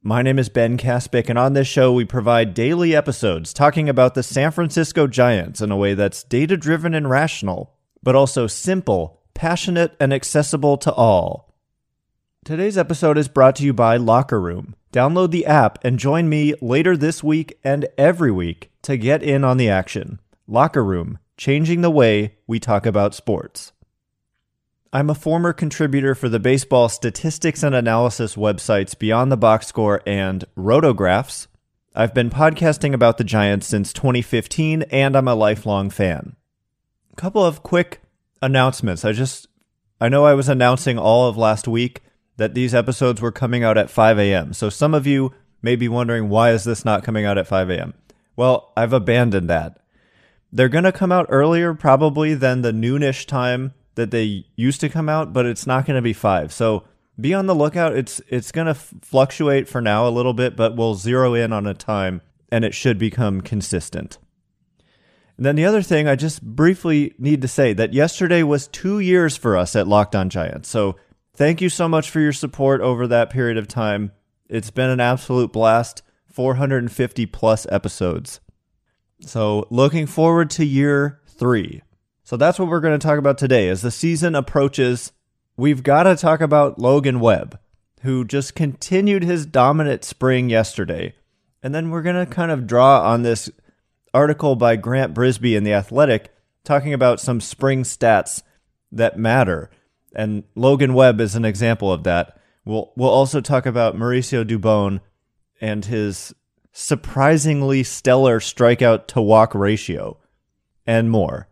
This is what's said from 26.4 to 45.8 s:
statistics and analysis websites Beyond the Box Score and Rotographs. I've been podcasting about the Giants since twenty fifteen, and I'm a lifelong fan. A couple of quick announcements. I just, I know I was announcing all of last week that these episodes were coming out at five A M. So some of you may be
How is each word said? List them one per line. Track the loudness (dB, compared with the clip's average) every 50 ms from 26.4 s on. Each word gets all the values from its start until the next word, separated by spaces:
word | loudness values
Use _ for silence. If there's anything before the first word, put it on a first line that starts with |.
| 2 2 2 2 2 _ 4 4 4 4
statistics | 0 -4 -6 -6 -6 -4 -6 -6 -6 -2 -4 -4 -2 0 -2
and | 0 0
analysis | 0 0 2 2 2 2 0 -2 -4 -8 -8 -4
websites | -2 -2 -2 -2 -2 -2 0 0 0 0 -4 -8
Beyond | _ -2 0 0 2 2 0
the | 0
Box | 4 4 4 4 4 0
Score | -6 -4 -2 0 0 0 0 _
and | -4 -4 -2 -2 -4 -4 -6 -10 _ _
Rotographs. | -6 0 2 2 4 4 2 2 2 2 2 2 0 -2 -6 -12 -18 -18 _ _ _ _ _ _ _ _ _ _
I've | -2 -2 0 0
been | -2 -2 -2
podcasting | 0 2 2 2 2 2 0 0 0 0 -2 -2 2
about | 4 4 4 4 2
the | -4
Giants | 0 0 0 2 2 0 -2 -2
since | -4 -4 -4 -4 -4
twenty | -6 -4 -2 0 0 0
fifteen, | -2 -2 -4 -4 -4 -4 -4 -2 -2 0 -2 -2 -4 -2
and | 0 0 0 2 2
I'm | 2 2
a | 2 2
lifelong | 2 2 2 0 -2 -4 -4 -2 -2 -2 -4
fan. | -4 -2 -2 -2 -2 -6 -10 -16 -20 _ _ _ _ _ _ _ _ _ _ _ _ _ _ _
A | _
couple | -10 -10 -4 0 2 2
of | 2 0 -4 _
quick | -2 0 0 0 -2 -8 _ _ _ _ _ _ _ _ _
announcements. | -2 0 2 2 2 2 0 -2 -4 -4 -4 -2 -2
I | -2
just, | -2 -2 -4 -6 -6 -12 -20 _ _ _ _ _ _ _ _ _ _ _
I | -2 2
know | 4 6 6
I | 6 6
was | 4 2 0
announcing | 2 4 4 4 4 2 0 -4 -2
all | 0 2 4 4 4 4
of | 2 0
last | 2 2 2 2 0 -2
week | -4 -2 -2 -2 -2 _ -12 _ _ _ _ _ _ _
that | -4 -4 -2 -2
these | -2 -2 2
episodes | 2 0 0 0 -2 0 0 0 0 0
were | -4 -6
coming | -4 -4 -4 -2 -2 0 0
out | 2 2
at | 2 0 0
five | 2 4 4 6 6 4
A | 2 2
M. | 2 0 -2 -6
So | -8 -6 -6 -6
some | -2 0 0 2 2
of | 0 0 0
you | 0 0 0 -4 -6 _ _ _ _ _
may | -2 -2 0
be | 0